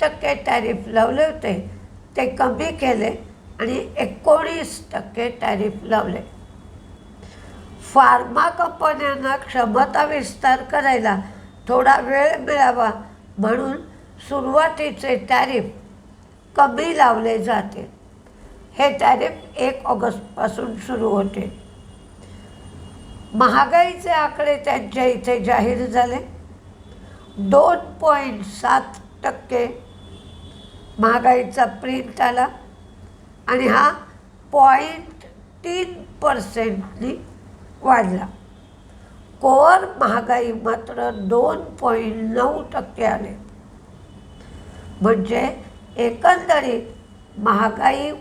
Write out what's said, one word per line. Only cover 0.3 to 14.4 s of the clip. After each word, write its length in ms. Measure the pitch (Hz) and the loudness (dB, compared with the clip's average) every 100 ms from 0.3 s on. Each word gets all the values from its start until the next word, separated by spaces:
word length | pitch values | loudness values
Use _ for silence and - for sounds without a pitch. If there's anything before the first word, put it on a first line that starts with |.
| 285 285 | -2 -2
टॅरिफ 400 | 240 220 196 208 | -2 -2 -4 -2
लावले 380 | 220 233 262 | 2 2 2
होते, 300 | 311 311 - 185 - - - - - - | 0 0 -6 -6 -8 -14 -18 -20 -8 -4
ते 100 | 254 254 | -4 0
कमी 340 | 254 - 320 | -2 0 -4
केले 380 | 320 262 226 220 220 - - - - | -2 -2 0 -2 -6 -12 -20 -20 -8
आणि 180 | 233 262 - - | -6 -4 -6 -6
एकोणीस 840 | 254 - - 302 320 330 302 - - | -8 -2 4 4 4 -4 -8 -12 -10
टक्के 360 | 214 196 - 240 233 | -10 -8 -6 -6 -4
टॅरिफ 420 | 226 202 208 196 | -4 -2 -4 -6
लावले. 380 | - 220 202 180 - - - - - - - - - - - - - - - - | -2 -2 -2 -6 -12 -18 -20 -20 -20 -20 -20 -20 -20 -20 -20 -20 -20 -20 -20 -18
फार्मा 640 | - - 247 247 254 240 330 | 2 4 6 4 2 0 0
कंपन्यांना 840 | 349 339 - 311 294 285 277 262 269 | 0 -4 0 -2 0 -2 -2 -4 -4
क्षमता 680 | - 254 233 220 285 - | -4 -2 0 2 2 0
विस्तार 580 | 294 302 233 - 269 262 | 0 -2 -6 -2 0 0
करायला 560 | 262 294 269 247 214 196 - - - - - | 0 0 2 2 0 -2 -4 -14 -20 -12 0
थोडा 300 | 254 254 269 | 2 4 4
वेळ 360 | 247 269 294 311 | 2 2 2 0
मिळावा 520 | 262 294 254 240 220 214 - - - - | -2 2 2 4 0 -2 -10 -20 -14 -4
म्हणून 380 | 214 247 269 294 - - - - - | 0 0 -2 -8 -12 -20 -20 -20 -6
सुरुवातीचे 880 | 277 | -4